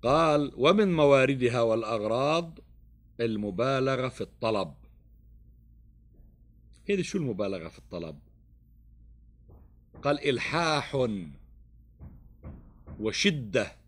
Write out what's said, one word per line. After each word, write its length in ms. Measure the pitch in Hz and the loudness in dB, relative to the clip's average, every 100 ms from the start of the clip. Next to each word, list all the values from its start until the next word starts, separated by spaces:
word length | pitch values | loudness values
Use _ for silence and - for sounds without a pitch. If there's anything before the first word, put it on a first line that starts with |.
قال: 500 | 117 147 165 147 143 - | 2 4 4 2 0 2
"ومن 360 | 135 202 208 | 4 4 4
مواردها 680 | 170 143 139 131 139 123 123 | 4 6 6 4 2 2 2
والأغراض 960 | 117 110 110 113 107 117 139 165 170 - - - - _ - - | 2 0 0 -2 0 0 0 0 -4 -14 -20 -20 -20 _ -20 -4
المبالغة 880 | 117 107 104 92 127 135 131 131 127 | -2 -2 -4 -2 0 0 0 -2 -4
في 140 | - | -6
الطلب". 520 | 101 - 110 107 87 - - - - - - - - - - - - - - - - - - - - - - | -12 -4 -2 -2 -4 -8 -20 -20 -20 -20 -20 -20 -20 -20 -20 -20 -20 -20 -20 -20 -20 -20 -20 -20 -20 -20 -4
هذه 120 | 202 | -2
شو 160 | 170 202 | -2 -2
المبالغة 500 | 143 95 101 98 80 | -4 -2 -4 -4 -10
في 120 | - | -16
الطلب؟ 400 | - 87 82 71 - - _ - _ - - - - - - _ - - - - _ - | -14 -10 -10 -12 -20 -20 _ -20 _ -20 -20 -20 -20 -20 -20 _ -20 -20 -20 -20 _ -6
قال: 280 | 143 147 147 | -2 -2 0
"إلحاح 760 | 120 - 156 170 151 - 139 123 104 80 69 - - - - - _ - - - - - - - - - - | -2 -2 -2 0 0 -2 -2 0 -2 -8 -16 -20 -20 -20 -20 -20 _ -20 -20 -20 -20 -18 -18 -20 -20 -18 -6
وشدة 760 | 107 101 202 156 113 113 101 - | -4 2 0 0 -2 -2 -4 -10